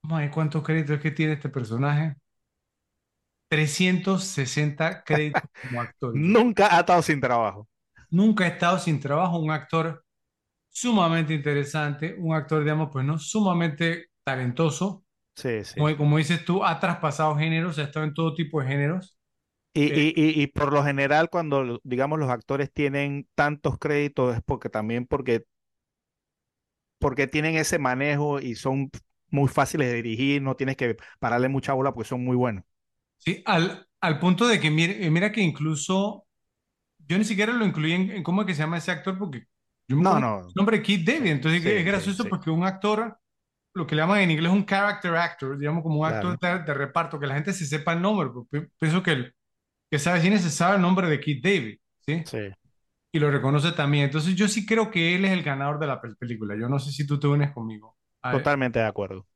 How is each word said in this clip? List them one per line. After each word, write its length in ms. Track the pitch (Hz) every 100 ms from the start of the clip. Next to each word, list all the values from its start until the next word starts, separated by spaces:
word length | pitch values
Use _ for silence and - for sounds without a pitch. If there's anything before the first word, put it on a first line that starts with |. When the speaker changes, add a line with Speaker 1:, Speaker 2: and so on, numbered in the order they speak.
Speaker 1:
vamos 160 | 156 160
a 20 |
ver 80 | 147
cuántos 320 | 160 156 156
créditos 340 | 156 160 147 147
es 40 |
que 80 | 156
tiene 220 | 143 156
este 160 | 151 147
personaje. 640 | 139 110 117 143 147 160 139 _ _ _ _ _ _ _ _ _ _ _ _ _
Trescientos 760 | 156 151 147 185 185 190 190 -
sesenta 800 | - 131 - 151 147 165 -
créditos 460 | - 151 151 147 - -
Speaker 2:
<laughs> 60 |
Speaker 1:
como 200 | 131 120
actor. 400 | 120 _ 127 123
Speaker 2:
Nunca 540 | 160 220 247 202 202 175
ha 40 |
estado 200 | 175 180
sin 200 | 156 147
trabajo. 460 | 127 120 110 98 107 _ _ _ -
Speaker 1:
Nunca 360 | 170 220 208 180
ha 20 |
estado 320 | 170 175 185
sin 200 | - 147
trabajo, 400 | 139 147 180 170
un 120 | 156
actor 540 | 156 - 165 160 147 _ _ _ _ _ _ _
sumamente 640 | - 247 220 170 165 151
interesante, 800 | 156 147 147 143 156 147 139 160 196
un 160 | 165 160
actor, 280 | 151 156
digamos, 260 | 147 156 156
pues, 140 | 139 135
¿no? 140 | 156
Sumamente 920 | - 214 196 170 165 147 165 170 - _
talentoso. 840 | - 131 127 123 165 143 190 190 _ _ _ -
Speaker 2:
Sí, 280 | 131 113
sí. 180 | 98 -
Speaker 1:
Como, 160 | 151 147
como 200 | 147 151
dices 280 | 151 170 -
tú, 180 | 180 180
ha 140 | 170
traspasado 580 | 185 175 156 143 156 147
géneros, 420 | 160 160 175 151
ha 40 |
estado 220 | 143 156 156
en 80 | 151
todo 180 | 165 151
tipo 260 | 156 156
de 60 | 131
géneros. 500 | 143 143 185 190 _ _ _ _ _ _
Speaker 2:
Y, 180 | 160 147
Speaker 1:
Eh, 40 | 147
Speaker 2:
y, 180 | 151 160
y, 260 | 156 151
y 40 | 143
por 260 | - 143
lo 100 | 147
general, 460 | 143 139 139 151 165
cuando, 500 | 180 160 139 127 117
digamos, 340 | 135 123 139 156
los 100 | 135
actores 420 | 120 - 135 143
tienen 540 | - 143 139 143 143 - -
tantos 420 | 147 147 151 127
créditos, 580 | 147 147 143 - 127 113
es 60 |
porque 260 | - 127 113
también 360 | 110 107 117 123
porque, 400 | 139 131 117 - _ _ _ _ _ _ _ _ _ _ _ _ _ _ _
porque 280 | 147 127 131
tienen 280 | 151 156 160
ese 240 | 151 170
manejo 600 | 135 127 143 143 147 143
y 160 | 135 113
son 340 | 135 135 139 - _ _ _
muy 180 | 143 139
fáciles 380 | - 139 160 127
de 60 | 120
dirigir, 460 | 117 113 139 143
no 140 | 135 127
tienes 220 | 131 135
que 200 | 123 110 - -
pararle 300 | 120 120 127
mucha 240 | 131 -
bola 200 | 135 131
porque 160 | 120 110
son 140 | 127
muy 120 | 123 123
buenos. 280 | 123 98 - _ _ _ _ _
Speaker 1:
Sí, 240 | - 196 -
al, 420 | 180 180 - - _
al 180 | 180 147
punto 280 | 180 180 240
de 120 | 202
que 100 | 151
mira, 220 | 151 170
eh, 160 | 208 175
mira 220 | 160 208
que 100 | 214
incluso 840 | 185 143 156 151 - 190 202 220 _ _ _ _ _ _ _ _ 143
yo 100 | 180
ni 80 | 214
siquiera 280 | 202 214
lo 120 | 240 208
incluí 280 | 160 156
en, 180 | 175 190
en 120 | 208
cómo 180 | 156 185
es 60 | 202
que 60 | 151
se 60 |
llama 140 | 156 170
ese 140 | 165
actor, 260 | 175 - 185
porque 280 | 196 127 - _ _ _ _
yo 100 | 139
me 60 |
Speaker 2:
No, 60 | 185
Speaker 1:
acuerdo 180 | 175 120
Speaker 2:
no. 100 | 104 90
Speaker 1:
el 60 | 185
nombre 220 | 202 220
de 60 |
Keith 220 | - 202 160
David, 240 | 311 220
Speaker 2:
Sí, 0 |
Speaker 1:
entonces 320 | 147 147 170
Speaker 2:
sí, 60 | 160
Speaker 1:
es 140 | 185
Speaker 2:
sí, 0 | 170
Speaker 1:
gracioso 380 | 196 190 190
Speaker 2:
sí. 60 | 214
Speaker 1:
porque 200 | 190 160
un 140 | 160 185
actor, 540 | 190 208 214 226 - _ _ _ _ _
lo 140 | 185 165
que 80 | 156
le 60 |
llaman 180 | 160 208
en 100 | 185
inglés 200 | 156 165
un 140 | 196 190
character 500 | 196 202 202 180 165
actor, 420 | 170 - 135 143
digamos, 260 | 147 165
como 180 | 160 151
un 60 | 156
actor 320 | 110 175 180
Speaker 2:
Claro. 200 | 180 180
Speaker 1:
de, 60 | 156
de 80 |
reparto, 460 | 139 139 170 160 151
que 80 | 139
la 80 | 139
gente 180 | 156
se 120 | 190 151
sepa 280 | 151 156
el 80 | 170
nombre, 280 | 185 214 139
porque 280 | 120 113 143
pi-, 60 | 165 _
pienso 240 | 160 175
que 80 | 180
el 220 | 147 123 _ _ _ _ _ _
que 80 | 151
sabe 220 | 175 175
cine 180 | 170 208
se 120 | 170
sabe 260 | 143 175 196
el 40 |
nombre 260 | 175 185 180
de 100 | 147
Keith 220 | 151 139
David, 360 | 165 196 110 104 _ _ -
¿sí? 200 | 160 156
Speaker 2:
Sí. 120 | 117 101 98 _ _ _ _ _
Speaker 1:
Y 80 | 165
lo 120 | 147
reconoce 400 | 143 131 147 160
también. 320 | 165 143 147 143
Entonces 300 | 151 156 180
yo 120 | 208
sí 180 | 220 196
creo 260 | 220 220
que 240 | 175 165 180
él 100 | 196
es 60 |
el 100 | 185
ganador 360 | 147 135 143 147
de 80 | 151
la 140 | 127
pel-, 160 | 117 107
película. 380 | 123 113 107 104
Yo 100 | 117
no 100 | 139
sé 120 | 131
si 160 | 139 143
tú 120 | 147
te 80 | 143
unes 240 | 143 143
conmigo 440 | 127 113 107 110 _ _ _
a 100 | 127
Speaker 2:
Totalmente 480 | 131 143 139 127 117
de 60 | 110
acuerdo. 420 | 104 98 95 -